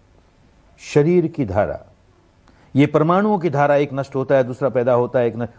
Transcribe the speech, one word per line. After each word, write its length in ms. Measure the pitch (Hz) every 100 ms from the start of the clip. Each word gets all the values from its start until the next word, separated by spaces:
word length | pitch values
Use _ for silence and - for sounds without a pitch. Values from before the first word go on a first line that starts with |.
| _ _ _ _ _ _ _ _
शरीर 480 | - 147 151 180 165
की 180 | 151 113
धारा, 340 | 95 85 - - _ _ _ _ _ _ _ _ 131
ये 100 | 147
परमाणुओं 540 | 151 151 185 214 202
की 100 | 165
धारा, 260 | 139 143 143
एक 140 | 147
नष्ट 220 | 135 135 135
होता 200 | 127 139
है 80 |
दूसरा 260 | 123 131 139
पैदा 240 | 127 120
होता 260 | 120 123 131
है, 80 | 120
एक 80 | 113
न-, 120 | 117